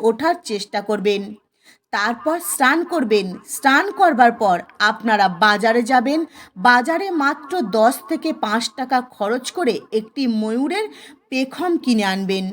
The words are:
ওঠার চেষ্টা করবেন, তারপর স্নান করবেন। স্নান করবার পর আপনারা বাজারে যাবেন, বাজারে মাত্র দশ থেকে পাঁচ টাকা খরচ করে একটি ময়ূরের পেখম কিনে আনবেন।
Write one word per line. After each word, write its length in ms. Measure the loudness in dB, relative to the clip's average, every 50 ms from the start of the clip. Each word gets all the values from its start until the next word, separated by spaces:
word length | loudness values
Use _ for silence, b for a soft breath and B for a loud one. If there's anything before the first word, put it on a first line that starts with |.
ওঠার 340 | 0 0 0 2 0 -2 -2 -2 -4
চেষ্টা 360 | -8 -6 -6 -6 -6 -6 -6
করবেন, 400 | -2 -2 -4 0 0 0 0 0 -4 -8 -14 -18 _ _ b b b b b b b _ -4
তারপর 440 | -2 -2 -2 -2 -2 -2 -2 -2 -2
স্নান 400 | -4 -6 -2 2 2 2 4 2 0
করবেন। 440 | -2 -2 -2 0 2 0 0 0 -2 -8 -12 -12
স্নান 400 | -14 -14 0 2 4 4 4 2 0
করবার 400 | 0 2 2 2 6 6 4 4
পর 260 | 4 2 0 0 0 0 -2 -8 -6 _
আপনারা 460 | 0 0 0 0 -2 0 2 2 2 2 2 2
বাজারে 420 | 2 2 2 2 2 2 2 2 0
যাবেন, 360 | 2 2 2 2 2 0 -2 -2 B B B B B B 0
বাজারে 500 | 2 4 4 4 4 2 -2 -2 -2 -2
মাত্র 400 | -2 0 0 0 -2 -4 -8 -6 -4 -4 -4 -2
দশ 240 | 2 4 4 4 2 0 -6 -6
থেকে 220 | -6 -4 -4 -4 -4
পাঁচ 300 | -4 -4 -2 -2 -2 -4 -4 -8
টাকা 220 | -8 -6 -2 -2 -2
খরচ 440 | -2 -4 -8 _ -4 -2 -2 -4 -4 -8
করে 240 | -6 -2 -2 -2 -2 -2 -6 -4
একটি 320 | -4 -4 -4 -4 _ -4 -2 -2
ময়ূরের 580 | -2 -2 -2 -2 -2 -2 -2 -2 -2 -4 -6 -6 B B B B B B _ _
পেখম 420 | -4 -4 -4 -4 -4 -6 -2 -2 -2 -2
কিনে 280 | 0 0 0 2 2
আনবেন। 400 | 0 -2 -2 -2 -2 -2 -4 -4 -6